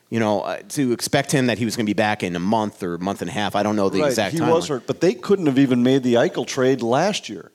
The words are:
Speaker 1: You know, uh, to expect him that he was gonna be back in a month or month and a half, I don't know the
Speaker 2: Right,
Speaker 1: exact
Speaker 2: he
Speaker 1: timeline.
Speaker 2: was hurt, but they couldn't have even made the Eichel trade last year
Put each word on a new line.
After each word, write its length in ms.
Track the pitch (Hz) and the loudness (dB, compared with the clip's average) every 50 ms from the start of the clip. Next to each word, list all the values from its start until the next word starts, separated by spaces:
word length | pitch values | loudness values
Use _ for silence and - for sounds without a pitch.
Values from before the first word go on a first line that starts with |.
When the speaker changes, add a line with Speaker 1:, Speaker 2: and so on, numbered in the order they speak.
| _ - | _ -6
Speaker 1:
You 80 | 107 113 | -4 -2
know, 220 | 113 107 107 95 | 0 0 0 0
uh, 160 | - - 90 - - 101 | -2 -4 -6 -8 -10 -8
to 220 | - 147 139 123 | -4 -2 0 0
expect 400 | 117 - - - - 147 139 - | 0 -2 -2 -2 0 0 0 0
him 140 | - 139 127 123 | 0 0 2 0
that 120 | 113 98 | 0 0
he 60 | 120 | -2
was 100 | 110 95 | -2 -2
gonna 100 | - 117 | -2 -2
be 80 | 104 101 | -2 0
back 300 | 87 110 104 107 101 104 | 0 0 0 0 -2 -4
in 120 | 92 87 | -4 -4
a 40 | 87 | -2
month 420 | 87 98 113 113 107 101 - - | -2 0 0 0 0 -2 -6 -6
or 160 | 101 87 85 85 | -8 -6 -6 -4
month 240 | 90 98 101 - | -4 -6 -4 -4
and 80 | 95 87 | -6 -6
a 20 | - | -4
half, 220 | 107 104 95 - | -4 -4 -2 0
I 60 | 101 | 0
don't 140 | 104 104 107 | 0 0 2
know 140 | 104 98 98 | 2 0 0
the 100 | 98 98 | 0 0
Speaker 2:
Right, 60 | 151 143 | 0 0
Speaker 1:
exact 260 | 127 110 104 95 - | 0 0 -2 -2 -2
Speaker 2:
he 60 | 165 | -2
Speaker 1:
timeline. 140 | 160 156 165 | 0 2 2
Speaker 2:
was 140 | 165 170 165 | 2 0 -2
hurt, 200 | 147 123 - - | -6 -6 -4 -6
but 140 | 131 - | -4 0
they 120 | - 170 - | 2 0 0
couldn't 320 | - - - 202 196 175 | 0 0 0 0 2 2
have 140 | 147 131 127 | 2 4 4
even 240 | 139 127 127 123 120 | 4 4 4 4 4
made 180 | 127 131 139 | 4 4 4
the 140 | 123 127 120 | 4 4 4
Eichel 320 | 117 131 175 - 127 123 - | 4 4 2 0 -4 -6 -4
trade 340 | - - 127 127 135 123 | -2 0 2 2 2 2
last 480 | 117 117 120 139 170 202 208 - - - | 0 0 0 2 2 0 -2 -4 -8 -10
year 220 | 107 82 - - _ | -12 -14 -14 -18 _